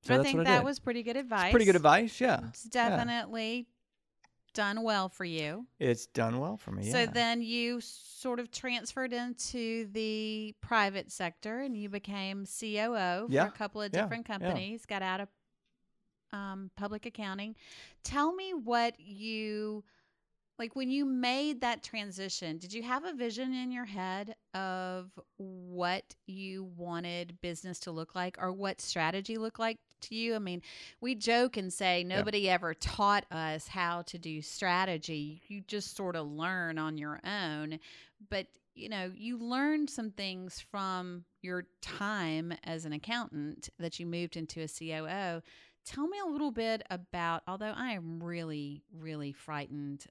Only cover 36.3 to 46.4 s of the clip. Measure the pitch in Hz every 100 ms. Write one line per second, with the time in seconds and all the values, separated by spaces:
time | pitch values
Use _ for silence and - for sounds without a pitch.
36.3 | 151 170 185 170 160 156 156 151 147 -
37.3 | 202 170 151 151 156 - - - _ 208
38.3 | 202 190 _ _ - - 208 185 185 220
39.3 | 240 233 254 285 302 294 - 220 196 196
40.3 | 185 185 - - 202 190 185 180 175 175
41.3 | _ 180 180 175 _ - - 202 214 170
42.3 | 156 165 - - 160 160 151 214 233 233
43.3 | 151 147 - - _ 170 - 170 170 170
44.3 | 170 156 - 156 - 160 156 156 190 190
45.3 | 165 - - - _ - - 311 403 381
46.3 | 294